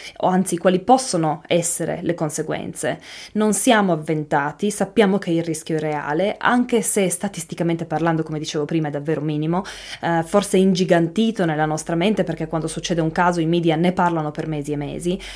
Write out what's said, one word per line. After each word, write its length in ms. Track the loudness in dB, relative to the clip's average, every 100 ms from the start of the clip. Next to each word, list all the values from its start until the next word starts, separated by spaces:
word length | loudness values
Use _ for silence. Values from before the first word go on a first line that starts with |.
| -16 -2
o 80 | 2
anzi 320 | 2 2 2
quali 220 | 2 2
possono 600 | 4 4 4 0 0 -2 0
essere 540 | 0 0 -2 -4 -2
le 120 | -4
conseguenze. 840 | -2 -2 -4 -4 -6 -6 -4 -4 -4 -10 -18 -8
Non 220 | 0 0
siamo 380 | 2 4 4 4
avventati, 800 | 0 0 -4 0 0 0 -2 -4
sappiamo 480 | -2 0 4 4 2
che 120 | 0
il 140 | 0
rischio 320 | 0 -4 -4 -2
è 40 |
reale, 560 | -2 -4 -2 0 -2 0
anche 440 | 2 2 2 2
se 260 | 2 2 0
statisticamente 760 | 0 -4 -6 -8 -4 -2 -2
parlando, 380 | -2 -2 0 0
come 160 | -2 -6
dicevo 260 | -4 -4
prima, 240 | -2 -2 -2
è 20 |
davvero 300 | -4 -2 -2
minimo, 420 | -2 -2 0 -2 -4 -12 -14 -6
eh, 220 | -2 0
forse 320 | 2 2 4 4
ingigantito 880 | 4 4 4 4 4 2 0 2
nella 220 | 0 0 0
nostra 280 | -2 -2
mente, 300 | 0 2 2
perché 220 | -2 -4 -4
quando 200 | -4 -4
succede 340 | -6 -4 -2
un 120 | 0
caso 280 | 2 2 2
i 60 | 2
media 300 | 2 2 2
ne 160 | 2
parlano 380 | 2 2 0 -2
per 160 | -4 -6
mesi 240 | -6 -4
e 40 | -4
mesi, 420 | -4 -4 -4 -4 -6